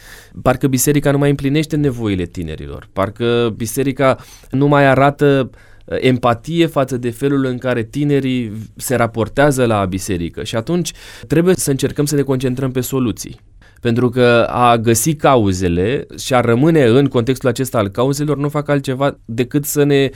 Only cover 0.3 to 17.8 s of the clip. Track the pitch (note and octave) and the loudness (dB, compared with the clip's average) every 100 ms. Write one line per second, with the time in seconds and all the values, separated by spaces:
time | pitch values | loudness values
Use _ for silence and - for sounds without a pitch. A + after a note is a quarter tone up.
0.3 | F#2 A2 B2+ C#3 C3 D3 C#3+ C#3+ C#3 C#3+ | -4 -2 0 0 0 0 0 2 2 0
1.3 | C#3 C#3 D3 D3+ D3+ C#3+ A#2+ A2 F#2+ E2+ | 0 -2 -2 -2 -2 -2 -2 -2 -2 -4
2.3 | - D#2+ D2+ C#2+ C#2+ - F#2+ F#2+ G#2 A#2+ | -8 -10 -10 -12 -16 -10 -4 -4 -2 -2
3.3 | A#2+ A#2+ A2+ A2+ C3+ C3+ B2+ C3+ A#2 - | 0 -2 -4 -6 -4 -4 0 0 0 -6
4.3 | - - C3 C#3+ C#3+ C#3 C3 C#3 C#3 C#3+ | -20 -6 0 2 4 4 4 2 4 2
5.3 | C#3 A#2 - - - - F2 B2+ B2 A#2+ | 2 0 -8 -20 -20 -8 -2 0 2 0
6.3 | A2+ D3 E3+ D#3+ D3 C3+ B2 A#2+ A#2 C#3 | -2 -2 0 0 0 -2 -2 -6 -4 -2
7.3 | C#3 C3 B2 B2+ A#2+ A2+ C#3 D3 C#3 C3 | 0 -2 -4 -2 -2 -4 -4 0 0 0
8.3 | B2+ A2+ G#2+ A2 - - A#2+ A2+ A2+ G#2+ | -4 -6 -10 -14 -10 -2 0 0 -2 -4
9.3 | - D3 C3 A#2+ G#2+ F#2+ F#2 - F2+ E2+ | 2 2 2 2 2 0 -4 -4 -4 -6
10.3 | - - A2+ A#2 F3 D#3+ - - - - | -8 -8 -6 -2 -4 -4 -10 -20 -14 -2
11.3 | D3+ F3+ F3 - C#3 C3 A#2 D3 C#3+ C#3 | 2 2 2 0 -2 -2 -2 -2 0 0
12.3 | C3 C3 B2+ C3+ B2+ B2 C3+ A#2+ - - | -2 -2 -4 -4 -4 -4 -2 -2 -4 -10
13.3 | A#2+ _ - - - A#2+ A#2 B2 B2 A#2+ | -16 _ -20 -20 -6 -2 2 2 4 4
14.3 | A#2 G#2+ E2+ B2 A#2+ A2+ A2+ D#3+ D3 D#3 | 4 2 2 4 4 2 2 0 0 2
15.3 | C3 G2+ F#2 F#2 E2+ G2+ C#3+ - - - | 4 2 0 0 0 0 -2 -8 -12 -2
16.3 | B2 A#2 A#2 D#3 D#3+ A#2+ B2 C#3 B2 A#2 | 0 2 2 4 4 4 4 2 0 -2
17.3 | C3 C3 A#2+ B2+ A#2+ | -2 -2 -2 -2 -2